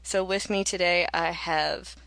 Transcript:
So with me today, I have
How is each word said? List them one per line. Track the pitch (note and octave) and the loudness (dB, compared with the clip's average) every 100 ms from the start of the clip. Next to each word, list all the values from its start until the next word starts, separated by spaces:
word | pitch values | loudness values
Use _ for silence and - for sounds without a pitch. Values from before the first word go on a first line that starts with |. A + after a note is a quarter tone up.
So | - G3 | -2 -2
with | F#3+ G3 - | 0 -2 0
me | G3 | 0
today, | G3 F#3+ F3 F3 F3 | 0 2 2 4 2
I | E3 E3 | 0 -2
have | E3+ E3+ D#3 D3+ D3 - - | -2 -2 0 0 -4 -8 -18